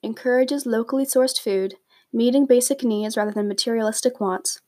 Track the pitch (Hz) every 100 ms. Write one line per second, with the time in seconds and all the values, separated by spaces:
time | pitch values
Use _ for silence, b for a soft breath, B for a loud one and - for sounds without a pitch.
0 | 220 220 247 254 254 285 247 226 233 269
1 | 269 254 254 - 220 190 190 - _ _
2 | _ 226 240 269 269 247 247 277 240 208
3 | 214 220 208 214 208 196 240 226 214 220
4 | 254 247 196 185 - -